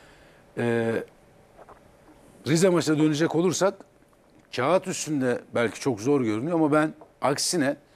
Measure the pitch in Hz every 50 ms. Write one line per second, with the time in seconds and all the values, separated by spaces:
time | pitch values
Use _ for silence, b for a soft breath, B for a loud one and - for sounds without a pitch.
0 | B B B B B B B B B B - - 120 120 117 117 113 113 113 -
1 | - - - _ _ _ _ _ - _ _ - - - - - - - _ _
2 | _ - - - - - - - - 120 151 170 175 190 175 165 147 - 156 147
3 | 151 156 151 143 165 156 - 151 175 190 147 - 180 196 196 - - _ _ _
4 | _ _ _ _ _ _ _ - _ _ - - 120 143 175 190 185 185 175 -
5 | - 147 156 143 131 127 120 - - - - 120 120 110 - - - 139 123 98
6 | 104 135 147 143 127 110 104 110 123 165 180 165 160 147 147 151 151 156 - -
7 | - - _ - - 127 143 139 - - - 180 135 135 143 - _ b b